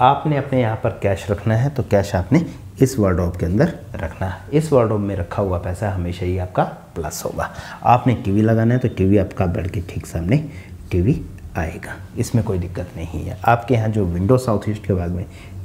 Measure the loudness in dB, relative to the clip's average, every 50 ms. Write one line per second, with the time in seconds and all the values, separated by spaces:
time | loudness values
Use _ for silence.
0 | 4 4 4 4 2 0 0 0 0 0 2 2 2 2 0 0 -2 -2 -2 0
1 | 0 0 0 0 -2 -2 -2 0 2 2 2 4 2 2 0 -2 0 2 2 2
2 | 2 2 0 -2 2 2 2 2 2 0 -6 -12 -16 -12 0 2 2 2 4 4
3 | 2 4 4 2 0 0 -2 -2 -2 0 2 2 2 2 0 -4 -12 -12 -10 -8
4 | -8 -8 -6 -6 -6 -6 -6 -8 -6 -2 0 0 2 4 4 4 4 4 2 0
5 | 0 -2 -2 -4 -4 -4 -2 -2 0 0 0 -2 -2 -4 -4 -2 -2 -2 -2 -2
6 | -2 -4 -4 -4 -2 -2 -2 -2 -2 -2 -2 -2 -2 -2 -4 -10 -16 -12 -10 -8
7 | -8 -8 -6 -6 -6 -6 -4 -6 -6 -6 -8 -12 -16 -16 -12 0 4 4 4 6
8 | 4 2 2 2 0 0 2 4 4 4 4 4 4 4 2 2 0 0 0 2
9 | 4 4 6 4 4 2 0 -2 0 0 0 -2 -2 -4 -4 -6 -6 -8 -10 -10
10 | -10 -6 -6 -4 0 2 2 2 0 -2 -10 -14 -16 -16 -16 -16 -8 -2 0 2
11 | 2 2 2 0 -4 -10 -14 -16 -16 -10 -6 -6 -6 -6 -6 -10 -12 -12 -12 -14
12 | -14 -8 -6 -4 -2 0 0 0 0 0 -2 -2 -4 -4 -6 -8 -8 -8 -10 -10
13 | -10 -8 -8 -8 -8 -8 -8 0 2 4 4 4 4 2 2 2 2 2 2 2
14 | 0 2 2 2 4 4 4 4 4 2 0 0 0 -2 -4 -4 -2 -2 0 0
15 | 0 -2 -4 -4 -6 -8 -12 -16 -16 -16 -12 -6 -2